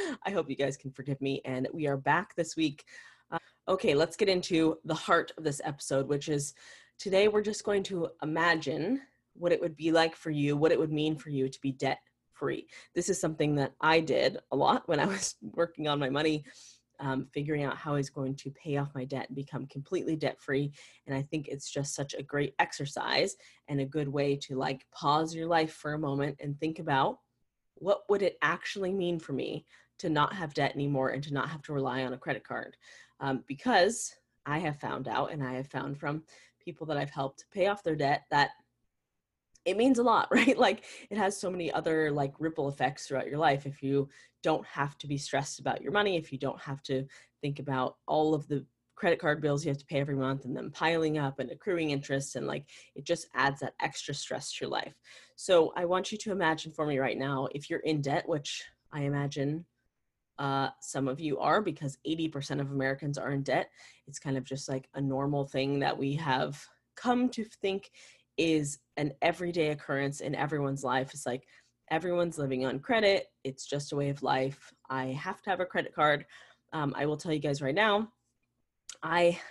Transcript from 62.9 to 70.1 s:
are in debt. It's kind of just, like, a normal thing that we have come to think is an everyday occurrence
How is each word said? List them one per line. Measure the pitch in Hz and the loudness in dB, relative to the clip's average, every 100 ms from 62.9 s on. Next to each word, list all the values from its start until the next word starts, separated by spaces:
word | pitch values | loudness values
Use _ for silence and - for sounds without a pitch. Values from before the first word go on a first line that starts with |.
| 139 147 143 | -2 -4 -4
are | 113 | -2
in | 143 | -2
debt. | 139 139 - - - - - | 0 0 -2 -8 -20 -20 -18
It's | 143 | -10
kind | 147 135 | -4 -4
of | |
just, | 131 139 - | -4 -8 -6
like, | 131 131 | -6 -6
a | - | -4
normal | 139 135 143 143 139 | -2 0 0 0 -2
thing | 139 135 143 | -2 0 2
that | 139 - | 0 0
we | 139 143 | -2 0
have | 160 131 151 143 - _ _ - | 2 2 0 -6 -14 _ _ -4
come | 240 247 247 | 2 2 2
to | 240 | 0
think | 214 - 196 196 - - - - _ - | -8 -4 -2 -2 -6 -18 -20 -20 _ 0
is | 165 156 147 - _ - | 2 4 2 -6 _ -4
an | 147 - | -4 0
everyday | 160 170 175 170 151 | 0 0 -2 0 0
occurrence | 147 - 139 139 | 0 -2 -2 0